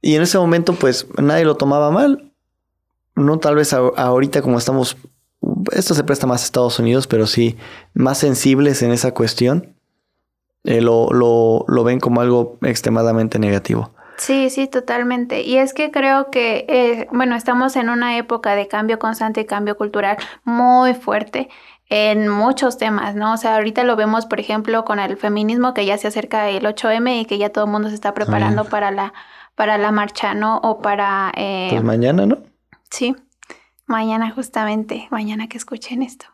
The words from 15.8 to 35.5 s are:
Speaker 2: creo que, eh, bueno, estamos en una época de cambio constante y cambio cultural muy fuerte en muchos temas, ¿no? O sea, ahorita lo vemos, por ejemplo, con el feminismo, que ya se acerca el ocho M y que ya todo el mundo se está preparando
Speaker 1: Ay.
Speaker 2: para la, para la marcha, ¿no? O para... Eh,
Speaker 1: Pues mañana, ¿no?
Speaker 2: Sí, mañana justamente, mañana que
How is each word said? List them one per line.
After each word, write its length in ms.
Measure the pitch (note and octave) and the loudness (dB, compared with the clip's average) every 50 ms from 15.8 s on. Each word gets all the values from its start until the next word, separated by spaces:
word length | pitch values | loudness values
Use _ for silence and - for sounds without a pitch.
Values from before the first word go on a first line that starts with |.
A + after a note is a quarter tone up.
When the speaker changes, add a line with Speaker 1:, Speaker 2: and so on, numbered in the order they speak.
| D4+ D4+ | -4 -2
Speaker 2:
creo 400 | D4 C#4+ C4+ C4+ C4+ C4+ C#4 C#4 | -2 0 0 2 2 2 0 0
que, 340 | C4+ B3+ A#3+ A#3 A3 - - - | -2 -2 0 0 -2 -4 -2 0
eh, 380 | - B3+ B3 A#3+ A#3 A3+ A#3 - | 2 2 2 2 0 -2 -4 -4
bueno, 240 | - A#3+ B3+ B3 A#3+ | -2 -2 0 0 -2
estamos 400 | A#3 A3+ - B3 B3 B3+ C4+ C4 | -2 -2 -2 0 0 0 0 0
en 140 | C4 A#3+ A3+ | 0 -2 0
una 280 | A#3+ A#3+ A#3+ A#3+ A#3+ A#3 | -2 -2 -2 -2 -2 -4
época 380 | A#3 A#3 A#3 A#3 A#3 A3 G3+ | -4 -4 -6 -4 -2 0 0
de 120 | G3+ G3+ G3+ | 0 -2 -4
cambio 320 | - G#3+ G#3+ A3 A3+ A3 | -4 -4 -2 -2 -2 -2
constante 420 | - A3+ A3+ A3+ A3+ A3 A3 A3 | -2 -4 -4 -2 -4 -4 -2 -4
y 40 | G#3+ | -4
cambio 300 | G#3+ G#3 G#3 G#3 G#3 G#3 G#3 | -4 -4 -4 -4 -4 -4 -4
cultural 400 | G#3+ G#3 G#3 G3+ G3+ G3 G#3 G#3 - - - - _ | -4 -4 -2 -2 0 0 -2 -4 -6 -14 -16 -10 _
muy 500 | - A#3 A#3 B3 B3 B3 B3+ B3+ B3+ B3 | -4 0 2 4 6 6 6 6 4 2
fuerte 560 | B3 - - G3+ G#3 G#3+ - - C4 C4+ - - - - - - _ _ _ | 0 -2 -2 -2 -2 -2 -4 -6 -8 -8 -8 -12 -20 -20 -20 -20 _ _ _
en 400 | - G#3 G#3+ G#3+ G#3+ G#3+ G#3+ G#3+ | 0 2 2 2 2 2 0 0
muchos 480 | G#3 G#3 G#3+ B3 C4+ - C#4 B3+ A#3+ A#3+ | 0 2 2 2 2 2 0 -2 -2 -2
temas, 380 | - A3 G#3+ G3+ - G3+ G3+ | -4 -2 -2 -2 -4 -4 -4
¿no? 180 | G#3 G#3+ G#3+ A3+ | -4 -2 -2 -2
O 40 | A3+ | -2
sea, 180 | A#3 A3+ A3 | 0 0 0
ahorita 280 | A3 G#3+ A3 G#3+ B3+ B3 | 0 0 0 -2 0 0
lo 120 | B3 A#3+ | 0 2
vemos, 300 | G#3+ G#3+ G#3+ A3 A3+ A3+ | 0 0 0 0 -2 -2
por 140 | A3+ A3 - | -4 -6 -6
ejemplo, 460 | G#3 - G#3+ G#3+ G#3 A3 A3+ A3+ A3+ | -4 -4 -4 -4 -2 -2 -2 -2 -2
con 140 | - G#3+ G3+ | -2 -4 -4
el 180 | G3+ G3 G3 G3 | -2 -4 -6 -4
feminismo, 560 | - G#3+ G#3 G#3 G#3+ G#3+ A3+ A#3+ B3 B3+ B3+ | -4 -2 -2 0 0 0 0 0 0 0 0
que 120 | A#3 G3+ | -2 -2
ya 120 | G3 G3+ G#3 | -2 -2 -2
se 100 | - G#3+ | -4 -4
acerca 420 | G#3 A#3 G#3 - - A3 G#3 G#3 | -4 -4 -6 -4 -2 -2 -2 -2
el 160 | G3+ F#3+ - | -2 -2 -2
ocho 240 | G#3+ G#3+ - - A3+ | -4 -4 -2 -2 0
M 300 | A3 A3+ A#3 B3+ B3+ A#3 | 0 0 0 0 -2 -2
y 60 | A3+ | -2
que 120 | A3+ G#3 G3+ | -4 -2 -2
ya 120 | G3+ G#3 | -2 -2
todo 160 | G#3 G#3+ G#3+ | -2 -2 -2
el 60 | G#3 | -2
mundo 180 | G#3 G#3 G#3+ G#3+ | -2 -2 -4 -4
se 60 | G#3+ | -6
está 180 | G#3+ - G3+ G3+ | -6 -6 -6 -4
preparando 480 | G#3 G#3+ G#3 G#3+ G#3 G#3 G#3 G#3 G#3 G#3+ | -4 -2 0 0 0 2 0 0 0 -2
Speaker 1:
Ay. 40 | G#3 | -2
Speaker 2:
para 220 | - G#3+ G#3 G3+ | -2 -2 -2 -2
la, 220 | G3 G3 G3 G3 - - - - - - - _ _ | -2 -4 -6 -6 -8 -16 -20 -20 -20 -20 -20 _ _
para 220 | - G#3+ G#3 G#3+ G#3 | -4 0 0 0 0
la 140 | G3+ G#3+ | 0 0
marcha, 420 | G#3+ G#3+ G#3 G#3+ - - - G#3 G3+ | 0 0 -2 -4 -6 -4 -4 -4 -2
¿no? 240 | G#3 G#3+ A3 A3 A3 | -2 -2 -2 -2 0
O 200 | - A3+ A3 G#3+ | 0 -2 -2 -2
para... 500 | - G#3 G3+ G3+ G3+ G3 G3 G3 G3 F#3+ - | -2 -2 -2 0 0 -2 0 -2 -2 -4 -4
Eh, 320 | - - G3 G3 F#3+ F#3 F#3 | -6 -6 -6 -4 -6 -4 -2
Speaker 1:
Pues 120 | - A#2 A2+ | -2 0 0
mañana, 420 | A2+ A2+ A#2 A#2+ B2+ D#3 F3+ G3 | 0 0 2 2 2 2 4 4
¿no? 120 | G3+ B3+ - - _ _ _ _ _ _ _ _ _ | 2 0 0 -4 _ _ _ _ _ _ _ _ _
Speaker 2:
Sí, 260 | - - B3+ A#3+ C4+ - _ _ _ _ - _ - _ _ _ _ _ _ - | -8 -4 -4 -4 -4 -6 _ _ _ _ -20 _ -20 _ _ _ _ _ _ -4
mañana 440 | A#3+ A3+ A3 A3 A3 A3+ A3+ A3+ | -4 -2 -2 -2 -2 -2 -2 -4
justamente, 760 | A3 - B3+ - - A3+ A3 G#3+ G#3+ A3 G#3+ A3 A3+ A#3 - - | -4 -8 -10 -6 -4 -4 -4 -2 -2 -4 -4 -6 -8 -10 -8 -8
mañana 360 | C4+ A3 G#3+ G#3 G#3+ G#3+ A3+ | -8 -6 -6 -6 -6 -6 -8
que 80 | A3+ | -10